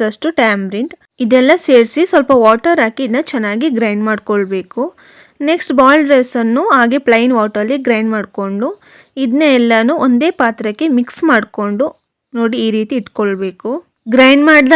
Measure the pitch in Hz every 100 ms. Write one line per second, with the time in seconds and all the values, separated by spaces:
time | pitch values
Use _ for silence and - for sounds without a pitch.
0 | 214 208 311 330 226 202 190 202 285 -
1 | _ - 240 254 262 349 - 254 233 -
2 | 359 339 269 262 220 220 339 339 226 226
3 | 269 240 311 254 214 214 302 226 226 208
4 | 214 208 - 208 190 190 180 - 302 -
5 | _ _ _ - 285 339 - 262 262 302
6 | 285 277 254 247 226 240 415 269 233 277
7 | 269 226 247 240 214 208 214 285 254 220
8 | 220 220 196 - 196 202 269 415 _ -
9 | _ - 262 269 311 254 233 226 233 320
10 | 262 240 320 359 240 226 220 208 320 247
11 | 240 - 320 240 208 - 202 208 294 -
12 | _ _ _ 240 226 233 226 214 214 262
13 | - - 208 190 190 180 220 302 - _
14 | 226 247 262 277 302 302 262